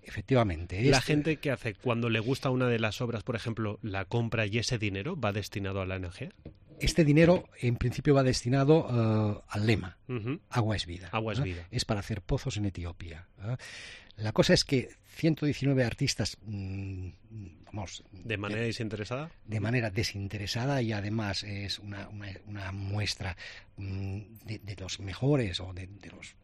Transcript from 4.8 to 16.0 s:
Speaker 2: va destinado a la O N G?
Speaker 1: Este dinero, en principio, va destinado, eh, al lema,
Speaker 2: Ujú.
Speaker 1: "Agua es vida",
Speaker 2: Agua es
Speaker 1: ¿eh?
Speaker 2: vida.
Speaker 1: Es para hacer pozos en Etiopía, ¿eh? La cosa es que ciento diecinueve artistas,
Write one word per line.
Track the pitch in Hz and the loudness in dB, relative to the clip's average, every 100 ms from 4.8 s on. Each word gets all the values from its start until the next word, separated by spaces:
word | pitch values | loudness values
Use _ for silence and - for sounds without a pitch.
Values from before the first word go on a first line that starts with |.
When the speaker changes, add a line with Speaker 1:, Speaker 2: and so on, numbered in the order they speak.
| 104 95 107 180 | 0 -2 -4 -2
Speaker 2:
va | 113 | 0
destinado | 104 98 - 98 98 | -2 -4 -4 -4 -2
a | 92 | -2
la | |
O | 95 | -4
N | 92 | -6
G? | - 147 - - - - - | -8 -12 -12 -18 -18 -20 -2
Speaker 1:
Este | - - | 0 4
dinero, | 151 147 165 180 - - | 6 8 8 6 2 -2
en | 120 120 | 0 2
principio, | 123 120 139 | 0 0 4
va | 139 | 6
destinado, | 131 117 123 135 139 160 - | 6 2 2 4 8 6 6
eh, | 120 113 110 107 104 - | 2 4 4 4 0 -6
al | 101 107 | 0 4
lema, | 107 90 - - | 2 0 -12 -6
Speaker 2:
Ujú. | 127 107 156 - | -4 -4 -6 -2
Speaker 1:
"Agua | 127 110 101 | 0 2 0
es | 85 | -4
vida", | 87 92 | -8 -4
Speaker 2:
Agua | 110 110 | -2 0
es | 107 | 0
Speaker 1:
¿eh? | |
Speaker 2:
vida. | 113 87 85 | -2 -4 -4
Speaker 1:
Es | 120 | -4
para | - 104 | 0 -2
hacer | 101 107 | -2 -6
pozos | - - - 104 | 0 -2 0 -2
en | 101 | -2
Etiopía, | 90 85 - 87 80 - - | -2 -8 -8 -12 -12 -16 -10
¿eh? | 101 123 - - - - - - | -6 -6 -8 -14 -14 -16 -20 -6
La | 107 | -2
cosa | - - | 2 6
es | 175 | 6
que | - 135 110 - - | 6 0 0 -12 -20
ciento | - 170 156 | 0 2 2
diecinueve | 147 131 135 131 | 0 2 2 4
artistas, | 120 - | 2 0